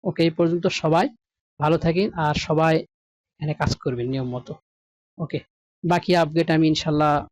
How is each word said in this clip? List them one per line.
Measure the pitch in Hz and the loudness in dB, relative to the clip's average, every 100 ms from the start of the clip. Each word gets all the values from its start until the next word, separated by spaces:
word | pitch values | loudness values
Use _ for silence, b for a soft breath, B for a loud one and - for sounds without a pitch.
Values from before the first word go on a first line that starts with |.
ওকে, | 196 156 165 | -6 0 0
এই | 165 | 2
পর্যন্ত | 170 170 180 - | 0 2 -2 -2
সবাই | 160 160 262 - _ _ _ _ | 0 2 0 -6 _ _ _ _
ভালো | 151 165 165 | 0 2 2
থাকেন | 170 208 175 151 | 0 -2 -2 -2
আর | 147 - | -2 0
সবাই | 156 160 160 - _ _ _ _ _ | 2 2 2 -2 _ _ _ _ _
এখানে | 151 151 | -8 -4
কাজ | 147 - | -4 -2
করবেন | 151 123 123 | -4 -4 -4
নিয়ম | 135 127 123 | -4 -4 -8
মতো। | - - _ _ _ _ _ - | -10 -18 _ _ _ _ _ -12
ওকে, | 160 151 - _ _ _ | -8 -8 -10 _ _ _
বাকি | 165 175 - 180 | 0 0 2 2
আপডেট | 160 160 165 160 | 2 0 2 2
আমি | 160 | 2
ইনশাল্লাহ | 156 160 151 151 147 147 | 2 0 0 2 0 -4